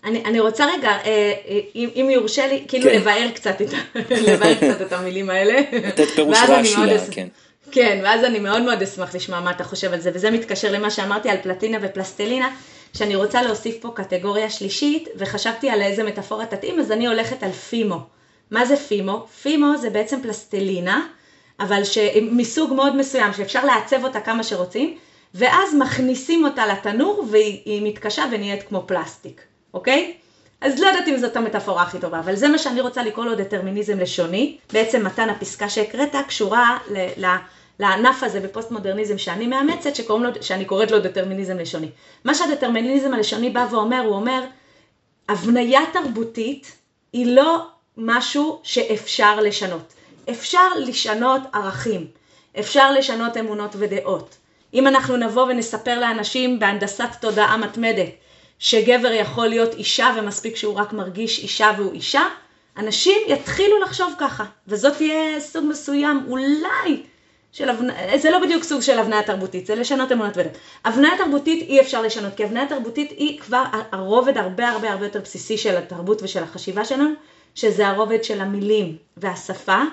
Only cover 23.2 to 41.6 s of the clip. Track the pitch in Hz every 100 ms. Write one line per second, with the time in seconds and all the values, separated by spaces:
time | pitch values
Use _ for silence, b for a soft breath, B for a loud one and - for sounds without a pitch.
23.2 | 208 196 196 254 277 220 - 262 262 -
24.2 | - 226 220 190 180 220 311 B B B
25.2 | B 180 240 349 381 294 262 - 254 254
26.2 | - 330 294 254 214 196 214 214 339 415
27.2 | 254 214 214 196 - 208 208 208 208 208
28.2 | 277 220 202 202 - 190 180 180 151 -
29.2 | - - _ _ _ 180 214 277 359 -
30.2 | b b b b 277 262 392 370 320 262
31.2 | 233 233 220 208 202 175 175 180 175 165
32.2 | 165 196 285 302 294 240 254 254 226 214
33.2 | 233 220 196 196 190 202 214 202 180 -
34.2 | 165 185 294 - B 220 226 247 196 -
35.2 | 220 202 196 - 208 220 208 233 285 277
36.2 | 277 - 202 220 233 254 - 202 185 -
37.2 | 185 185 b b b b 202 190 247 269
38.2 | 240 196 190 220 220 226 196 196 214 196
39.2 | - 175 233 262 285 339 294 285 226 214
40.2 | 240 - - 190 196 202 220 214 185 190
41.2 | 190 190 185 185